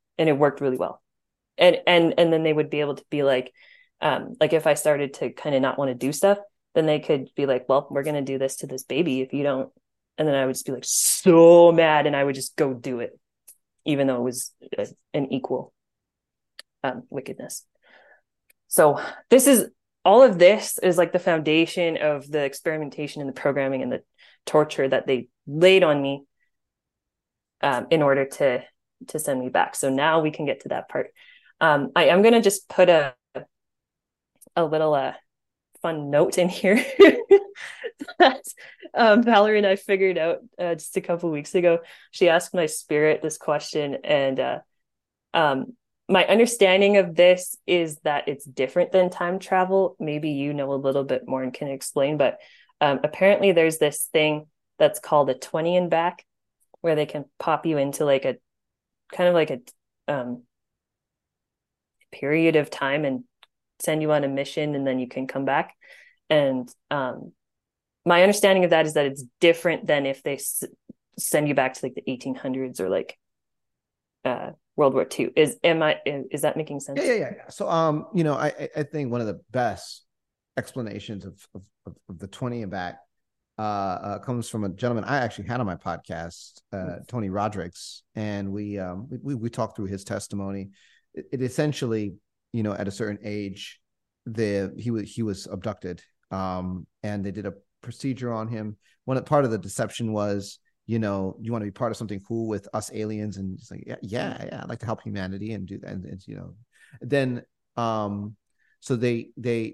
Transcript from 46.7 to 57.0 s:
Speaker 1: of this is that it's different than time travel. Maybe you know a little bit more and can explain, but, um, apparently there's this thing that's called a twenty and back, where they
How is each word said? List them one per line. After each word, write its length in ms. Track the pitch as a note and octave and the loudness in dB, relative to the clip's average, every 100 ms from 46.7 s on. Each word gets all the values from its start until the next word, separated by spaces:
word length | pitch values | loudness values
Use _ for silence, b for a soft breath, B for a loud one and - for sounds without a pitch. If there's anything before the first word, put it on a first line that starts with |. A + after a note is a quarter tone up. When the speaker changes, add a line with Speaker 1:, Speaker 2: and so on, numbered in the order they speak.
| F#3+ G3+ G3+ | 6 6 6
Speaker 1:
of 180 | F3+ E3 | 4 6
this 400 | F3+ F3+ - - - | 6 6 0 -12 -2
is 320 | F3 E3 D3 | 0 0 -4
that 280 | D#3 C#3+ C#3+ | -2 -2 -4
it's 180 | C#3 C#3 | -10 -10
different 460 | C3 B2+ F3+ F3 | -4 -2 0 2
than 180 | F#3 F3+ | 2 2
time 300 | F3+ F3 F#3 | 0 -4 -4
travel. 560 | - F#3 F#3 F#3+ F#3 - | -2 0 2 2 0 -2
Maybe 320 | D#3 D3+ D#3 | -6 -4 -4
you 220 | C#3+ C#3+ | -4 -4
know 200 | D3 C3+ | -4 -4
a 20 | C#3 | -2
little 280 | C#3 C#3 | 0 -2
bit 240 | C3+ B2+ A#2+ | -2 -4 -4
more 160 | C3 | -6
and 100 | C3 | -6
can 140 | - D3 | -8 -8
explain, 500 | C3+ - D3 C#3 D3+ | -8 -6 -2 0 2
but, 220 | B2+ - b b b _ | 0 0 b b b _
um, 200 | D3+ C3+ | 0 0
apparently 480 | D3 - F#3+ G3+ G3 | -4 2 2 4 4
there's 260 | E3+ D#3+ D#3 | 4 2 2
this 320 | D3+ - - | -2 -2 -2
thing 360 | D#3+ D3+ D3+ D3+ _ _ - | 0 0 -2 -8 _ _ 0
that's 200 | D3+ D3+ | 0 0
called 300 | - D3+ C3+ | 0 2 2
a 60 | B2+ | -2
twenty 420 | - E3 E3 F3+ | -6 -4 0 0
and 120 | F3 | 0
back, 360 | E3 F3 F3+ _ _ _ _ _ _ | 0 -2 -6 _ _ _ _ _ _
where 140 | E3+ | -2
they 100 | D3+ | 0